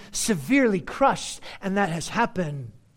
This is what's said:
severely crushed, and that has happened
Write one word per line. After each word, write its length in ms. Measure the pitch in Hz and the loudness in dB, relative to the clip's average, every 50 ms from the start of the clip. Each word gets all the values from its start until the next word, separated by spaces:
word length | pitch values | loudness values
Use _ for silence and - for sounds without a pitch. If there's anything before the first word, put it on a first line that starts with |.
| - - | -12 -10
severely 680 | - - - 233 208 151 131 170 269 285 262 226 196 170 | -6 -2 0 0 0 0 2 2 4 4 6 4 2 0
crushed, 600 | - - - - 269 254 180 - - - - - - - - - | -2 -6 0 4 4 4 4 2 -4 -10 -10 -12 -14 -16 -14 -8
and 160 | - 190 190 | -4 -2 0
that 120 | 202 202 165 | 0 0 0
has 200 | 165 165 - - | 0 -4 -6 -4
happened 600 | - 208 233 226 - 185 170 147 143 139 123 107 - - _ _ _ | 0 0 0 0 0 -2 -4 -4 -4 -8 -10 -12 -16 -20 _ _ _